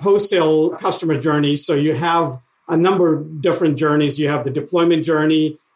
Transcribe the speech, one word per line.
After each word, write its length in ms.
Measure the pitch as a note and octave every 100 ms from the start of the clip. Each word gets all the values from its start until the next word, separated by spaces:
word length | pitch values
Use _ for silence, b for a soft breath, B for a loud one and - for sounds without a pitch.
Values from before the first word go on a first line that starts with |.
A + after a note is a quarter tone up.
post-sale 680 | F3+ G3+ G3+ F#3 D#3+ D#3 E3
customer 500 | - F#3+ E3+ E3 C#3+
journeys. 440 | D#3 D3 D3 C#3+
So 100 | -
you 200 | D3 D3+
have 460 | C3 E3+ E3+ D#3 B2+ _ _ -
a 100 | E3
number 360 | F3+ G3 E3+
of 300 | C#3+ D3+ D#3
different 340 | E3+ E3 E3 C#3+
journeys. 440 | D#3 D3+ D3 C#3
You 80 | D3
have 160 | D3
the 60 | C3+
deployment 540 | D3 C#3+ F3 E3+ D#3+
journey, 540 | E3 D#3 D#3 D#3+ D#3 D3+ _